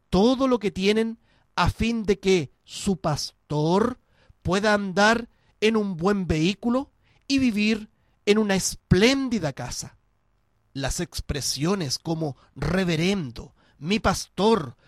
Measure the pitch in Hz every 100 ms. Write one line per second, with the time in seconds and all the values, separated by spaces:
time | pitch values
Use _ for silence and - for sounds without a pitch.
0 | _ 180 226 254 269 240 202 185 190 220
1 | 226 226 _ _ _ - 175 - 220 233
2 | 202 196 190 185 139 - _ - - 185
3 | 165 143 - - _ 151 156 185 226 -
4 | _ _ _ _ - 190 214 208 202 185
5 | 208 226 233 _ _ _ 214 220 202 165
6 | 180 202 170 160 165 208 240 247 285 _
7 | _ _ - 277 254 208 214 220 214 _
8 | _ _ - 208 208 190 - - _ 180
9 | 233 277 262 226 156 131 123 - - -
10 | _ _ _ _ _ _ _ 139 135 -
11 | 170 - - 143 - 131 156 202 143 -
12 | - 160 156 131 _ - 143 180 180 151
13 | 175 202 135 117 - _ _ _ 151 214
14 | 220 175 - - 208 226 131 -